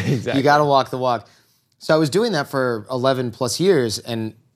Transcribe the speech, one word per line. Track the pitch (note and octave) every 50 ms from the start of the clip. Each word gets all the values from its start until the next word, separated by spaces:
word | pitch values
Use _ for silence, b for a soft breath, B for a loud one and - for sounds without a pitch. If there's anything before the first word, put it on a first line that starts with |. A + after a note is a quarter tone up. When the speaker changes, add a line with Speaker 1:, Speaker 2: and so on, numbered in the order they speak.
Speaker 1:
that | - -
Speaker 2:
exactly. | - A#2+ - A#2+ A#2+ C#3
Speaker 1:
you | B2
gotta | C#3+ D3 D3 D3+
walk | C#3+ C#3 C3+ B2+ -
the | - B2+
walk. | B2+ B2+ A#2+ A2 b b b b b b b b b _ _ _
So | - - D#3+
I | D#3
was | D#3+ D3
doing | A#2 F#3 A3+ A#3+ G3
that | D3+ C#3+ -
for | - C3+ C3 B2+ A#2+ A2 G2+ -
eleven | C3 B2+ A#2+ C3 C3+ B2+ B2+ A#2+
plus | A2 - C3 A#2 - -
years, | E3 F#3+ F#3+ D3 B2 A2+ F#2+ -
and | - - A#2 A2+ A2 A2 G#2 _ _ _ _